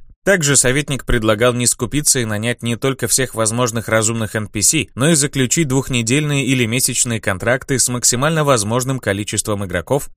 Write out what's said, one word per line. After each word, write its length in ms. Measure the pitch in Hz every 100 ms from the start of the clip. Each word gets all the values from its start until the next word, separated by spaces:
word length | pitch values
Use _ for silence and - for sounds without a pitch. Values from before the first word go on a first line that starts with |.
| - -
Также 320 | - 196 143 135
советник 500 | 123 135 143 131 -
предлагал 480 | 120 110 107 123
не 120 | 120 120
скупиться 520 | - 113 143 147 135
и 80 | 113
нанять 360 | 104 113 120
не 140 | 120 117
только 300 | 135 131 113
всех 280 | - 127
возможных 540 | 110 110 117 123 117 104
разумных 460 | 110 110 117 107
Эн 140 | 113 104
Пи 120 | 107
Си, 300 | 98 156 113
но 160 | - 143
и 40 |
заключить 540 | 160 143 139 123 - 151
двухнедельные 760 | 135 - 123 113 139 151 143
или 220 | 123 131 113
месячные 520 | 123 - 120 120 113
контракты 600 | - 92 107 131 - 131
с 100 | -
максимально 560 | 123 - 123 147 160
возможным 540 | 143 123 101 120 127 131
количеством 640 | - 98 107 107 - 101
игроков 460 | 98 90 - 135 -